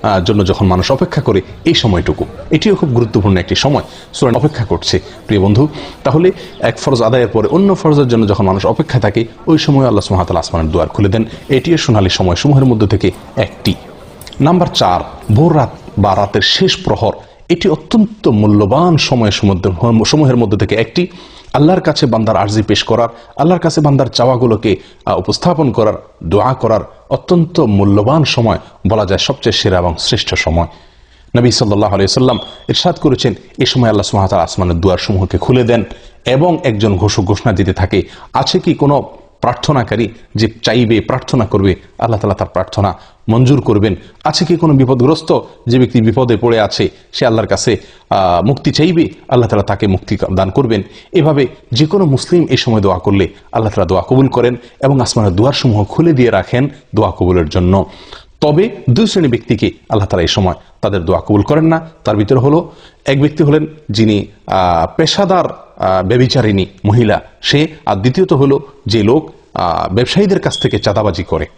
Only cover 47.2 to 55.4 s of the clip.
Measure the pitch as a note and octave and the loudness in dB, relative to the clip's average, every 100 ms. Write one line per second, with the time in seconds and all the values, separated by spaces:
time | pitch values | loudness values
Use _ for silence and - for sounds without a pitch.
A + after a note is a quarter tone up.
47.2 | B2+ A2+ G2+ F#2+ - G2+ - - _ G2+ | 0 0 -2 -2 0 -2 -6 -20 _ 0
48.2 | F#2 F2 F#2+ C3+ C#3+ C3+ D#3+ E3+ D3 - | 2 2 0 0 -2 0 0 0 -2 -4
49.2 | - B2 A2+ G#2 G2 G2+ G#2 F#2+ - G2+ | -2 0 2 0 -2 -2 0 -2 -2 -4
50.2 | - F#2 F#2+ G2 C3 A2+ B2 - - - | -2 -2 0 0 0 -2 -4 -16 -4 0
51.2 | D#3 D3 B2 - _ A#2 D#3 G3+ F3 B2+ | 2 2 -2 -4 _ -2 0 2 2 0
52.2 | - F3+ D3 C3 - A2 G2 F2 - G2 | 0 0 2 0 0 0 2 0 0 0
53.2 | F2 - - A#2 A2 G#2 F2 F#2 - C3 | 0 -4 -8 -4 -2 -2 0 0 2 2
54.2 | C3+ B2 A#2+ B2 - _ C3+ C#3 A#2 - | 2 2 0 -2 -12 _ 0 0 0 0
55.2 | G#2 F2+ | 0 2